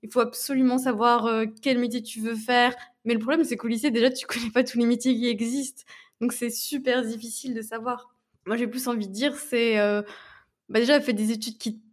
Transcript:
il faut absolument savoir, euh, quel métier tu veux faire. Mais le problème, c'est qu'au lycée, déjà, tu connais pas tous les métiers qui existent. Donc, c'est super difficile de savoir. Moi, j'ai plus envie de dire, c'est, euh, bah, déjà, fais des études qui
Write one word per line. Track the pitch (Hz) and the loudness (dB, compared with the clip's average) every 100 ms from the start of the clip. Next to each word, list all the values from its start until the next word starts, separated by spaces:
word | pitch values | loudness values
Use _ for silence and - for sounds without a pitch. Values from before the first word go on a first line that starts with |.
il | 220 | -2
faut | 247 | 0
absolument | 233 - - 269 254 254 | 0 -2 -2 2 4 2
savoir, | 254 214 240 240 226 | 0 2 4 4 2
euh, | 220 220 220 | 0 -2 -2
quel | 277 247 | 0 0
métier | 240 247 | 0 -4
tu | 220 226 | -6 -8
veux | 220 226 | -6 -6
faire. | 220 247 240 247 - _ | 0 4 4 2 -16 _
Mais | 226 | -2
le | 233 | -2
problème, | 226 320 | 2 2
c'est | 269 240 | 2 0
qu'au | 233 | -2
lycée, | 226 247 | 0 0
déjà, | 233 247 | 4 2
tu | 254 - | 2 -6
connais | 240 233 | -6 0
pas | 240 | 0
tous | 254 233 | 2 2
les | 233 | 2
métiers | 240 262 233 | 4 2 2
qui | 240 | 0
existent. | 220 233 269 262 - - - - _ | 0 -2 -2 -4 -10 -20 -20 -20 _
Donc, | 240 | -4
c'est | - 240 | -2 -6
super | 226 - 285 262 247 | -6 -6 -4 0 0
difficile | 226 226 226 - 262 226 | 0 -6 -10 -12 -8 -8
de | |
savoir. | 220 226 233 247 - _ _ _ - | -8 -8 -6 -8 -10 _ _ _ -4
Moi, | 233 | -2
j'ai | 233 | -2
plus | 254 254 | -2 -4
envie | 240 202 | -2 -4
de | |
dire, | 196 277 285 | -2 -2 -2
c'est, | - 247 233 214 | -4 0 2 4
euh, | 208 208 208 - - - _ _ _ | 2 2 -4 -14 -20 -20 _ _ _
bah, | 214 | 0
déjà, | 240 294 | 4 4
fais | 285 | 4
des | 214 214 | 0 0
études | 226 233 220 | -2 -6 -8
qui | 226 214 _ | -8 -8 _